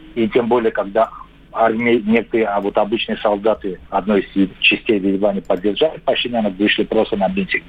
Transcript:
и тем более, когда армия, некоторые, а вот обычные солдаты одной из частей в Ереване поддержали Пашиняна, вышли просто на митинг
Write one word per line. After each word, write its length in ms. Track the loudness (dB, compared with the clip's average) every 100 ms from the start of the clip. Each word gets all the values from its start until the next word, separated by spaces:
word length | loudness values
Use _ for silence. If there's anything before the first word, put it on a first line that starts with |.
| -12
и 140 | -2 0
тем 200 | 0 2
более, 240 | 2 2
когда 360 | -2 -2 0 0 -2 -20 -20 -14
армия, 480 | 0 0 2 2 2
некоторые, 480 | 4 0 2 0 0
а 120 | 0
вот 160 | 0 0
обычные 400 | 0 -2 -4 -2
солдаты 600 | -2 0 0 -2 -4 -10 -6
одной 340 | -6 0 0
из 280 | 0 0 0 0
частей 400 | 0 0 0 0
в 80 | 2
Ереване 340 | 2 0 -2
поддержали 580 | -2 -2 0 0 0 0
Пашиняна, 520 | -2 -2 -2 -2 -2
вышли 320 | 0 0 0
просто 340 | 0 0 0 0
на 120 | -2
митинг 340 | -2 -2 -4